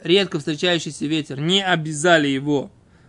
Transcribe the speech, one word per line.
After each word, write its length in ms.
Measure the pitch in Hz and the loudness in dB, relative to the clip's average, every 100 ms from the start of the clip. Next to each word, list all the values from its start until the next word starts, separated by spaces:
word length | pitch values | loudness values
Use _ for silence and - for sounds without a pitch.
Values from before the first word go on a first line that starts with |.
| 160 | 2
редко 320 | 190 185 160 | 2 2 -4
встречающийся 680 | 151 151 180 175 160 143 147 | -4 -2 0 0 -4 -6 -4
ветер, 340 | 160 143 135 | -4 -4 -4
не 200 | 156 196 | 0 0
обязали 640 | 185 170 156 151 170 165 143 | 2 0 -2 0 4 4 4
его 420 | 135 143 143 123 - _ - | 0 0 -2 -2 -12 _ -20